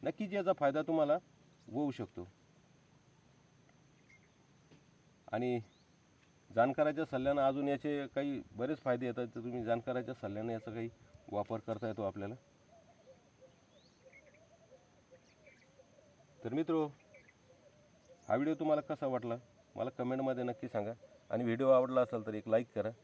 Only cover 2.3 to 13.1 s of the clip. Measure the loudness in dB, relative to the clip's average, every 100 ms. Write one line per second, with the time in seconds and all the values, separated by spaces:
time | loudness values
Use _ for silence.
2.3 | -16 _ -20 _ -20 _ _ _ _ _
3.3 | _ _ _ _ _ -20 _ _ -20 -20
4.3 | _ _ -20 -20 -20 -20 -20 -20 -20 -6
5.3 | -2 0 0 -4 _ _ _ _ _ _
6.3 | _ _ 4 4 6 2 2 -2 0 2
7.3 | 4 4 2 0 -2 -2 -4 -4 -4 -2
8.3 | -4 -8 -6 -4 -2 0 0 0 -2 -4
9.3 | -6 -6 -4 0 0 0 -4 -4 -8 -6
10.3 | -4 -4 -6 -6 -8 -8 -10 -20 -20 -6
11.3 | -4 -2 -4 -4 -4 -4 -2 -4 -4 -8
12.3 | -10 _ _ _ -20 -20 -20 -20